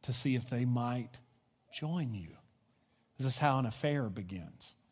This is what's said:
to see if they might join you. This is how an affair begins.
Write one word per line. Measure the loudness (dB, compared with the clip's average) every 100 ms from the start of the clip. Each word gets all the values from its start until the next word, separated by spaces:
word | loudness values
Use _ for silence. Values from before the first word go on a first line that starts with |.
to | 0
see | 2 4 2
if | 2
they | 0 2
might | 2 0 -2 -6 -12 -20 _ _ _ _
join | -6 -4 -2 -2
you. | -4 -8 -14 _ _ _ _ _ _ _ _
This | 0
is | 4
how | 4 4
an | 2
affair | 0 0 0 0
begins. | -4 -6 -8 -10 -12 -14 -14 _